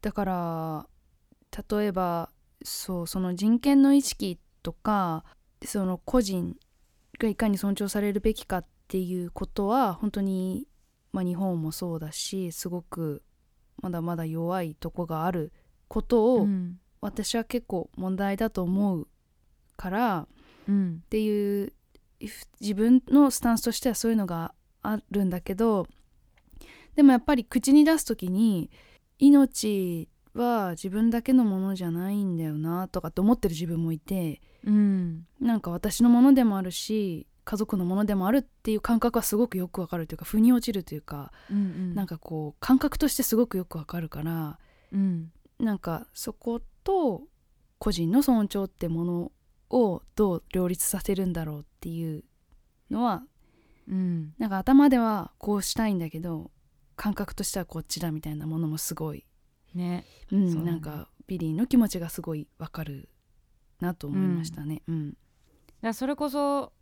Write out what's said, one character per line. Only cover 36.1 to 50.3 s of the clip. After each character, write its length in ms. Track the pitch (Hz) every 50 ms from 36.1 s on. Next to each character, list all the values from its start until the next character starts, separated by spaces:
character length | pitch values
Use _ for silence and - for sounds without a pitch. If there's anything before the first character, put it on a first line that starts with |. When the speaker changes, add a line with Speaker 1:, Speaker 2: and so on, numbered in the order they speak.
| 233 240 247
Speaker 1:
の 120 | 269 277
で 100 | 262 247
も 140 | 226 202 190
あ 40 | 185
る 80 | 180
し、 560 | 170 - - - 214 220 208 190 170 156 - _ _ _ _
家 120 | - -
族 200 | 202 214 - -
の 80 | 196 180
も 120 | 175 185
の 80 | 196 208
で 100 | 202 208
も 120 | 196 185
あ 60 | 190 233
る 60 | 285
っ 40 | 262
て 280 | - _ _ _ -
い 60 | 220
う 40 | 214
感 180 | - - 240 226
覚 200 | - 240 233 233
は 40 | 220
す 140 | - -
ご 100 | 208 240
く 120 | 247 - 185
よ 100 | 180 180
く 120 | _ -
わ 80 | 180 160
か 100 | - 175
る 80 | 165
と 80 | 160 -
い 20 |
う 20 | -
か、 60 | 160
腑 160 | - - 214
に 120 | 220 240 254
落 120 | 240 233
ち 80 | - 214
る 100 | 196 170
と 120 | - -
い 40 | 151
う 40 | -
か、 300 | - - 143 143 - - - - -
Speaker 2:
う 40 | 190
ん 20 |
う 40 | 202
ん。 340 | 202 190 170 - 185 180 175
Speaker 1:
な 100 | 202 196
ん 20 |
か 120 | 180 170 156
こ 360 | _ - 165 156 156 151 -
う、 40 | _
感 180 | - - 254 262
覚 200 | - 294 - -
と 100 | - 285
し 80 | -
て 60 | - 262
す 140 | - -
ご 100 | 220 240
く 120 | - - 190
よ 60 | 180
く 140 | - - 165
わ 60 | 147
か 160 | _ - 175
る 80 | 165 156
か 140 | - - 151
ら、 360 | 160 165 165 160 151 - - _ _ _ _ _ _ -
Speaker 2:
う 40 |
ん。 340 | 196 196 190 180 165 160 160 _ - _ _ _ _
Speaker 1:
な 160 | 240 226 208
ん 40 | 190
か 280 | - - 165 156 - _ _
そ 180 | - - - 220
こ 280 | _ _ - 233 - - - _ _ _
と 400 | - 392 381 339 262 196 - 269 - _ _ _ _ _ _ _ _ _ _
個 140 | - 214 196
人 180 | 170 170 160
の 120 | 185 262 285
尊 260 | - 254 226 208 202
重 160 | - 196 196
っ 40 | 185
て 200 | _ _ - 170
も 160 | 165 165 170
の 280 | 175 175 170 170 - _ _ _ _ _ _ _ _
を 320 | - 247 240 208 180 - - - _
ど 200 | - 214 202